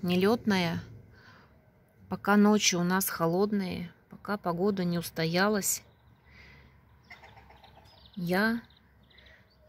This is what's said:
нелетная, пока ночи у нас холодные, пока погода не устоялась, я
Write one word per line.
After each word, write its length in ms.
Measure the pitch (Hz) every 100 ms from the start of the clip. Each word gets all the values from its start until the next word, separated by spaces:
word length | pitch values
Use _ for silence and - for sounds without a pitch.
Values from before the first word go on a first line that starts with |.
нелетная, 800 | 175 180 196 240 220 190 170 170 - - - - - - - _ _ _ _ _ -
пока 280 | 190 - 208
ночи 400 | 208 214 - 175
у 80 |
нас 240 | 175 185 190
холодные, 840 | - 165 175 208 208 185 175 170 - _
пока 280 | - - 208
погода 480 | 180 170 196 196
не 140 | 175 175
устоялась, 840 | 165 - 160 175 202 214 185 - - _ _ _ _ - - - - - _ - - - - - - - - - - - -
я 480 | - 175 180 220 233 - _ _ _ _ - - - _ _